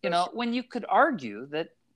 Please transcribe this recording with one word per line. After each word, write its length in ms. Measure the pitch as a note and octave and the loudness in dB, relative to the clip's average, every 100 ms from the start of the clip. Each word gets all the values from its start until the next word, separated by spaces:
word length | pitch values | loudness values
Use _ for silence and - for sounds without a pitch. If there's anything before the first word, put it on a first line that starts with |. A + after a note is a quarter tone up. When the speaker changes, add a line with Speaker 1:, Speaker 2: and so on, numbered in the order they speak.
Speaker 1:
you 80 | F#3+ | -2
Speaker 2:
That's 180 | E3+ F3+ | 0 0
Speaker 1:
know, 80 | A3 | -2
when 160 | A#3+ | -2
you 80 | A#3+ | -2
could 240 | B3 B3 G#3 | -4 -8 0
argue 580 | G#3 D4 B3 B2 G2+ C3+ | 4 4 2 -6 -8 -6
that, 240 | D3+ E3 _ _ | -6 -6 _ _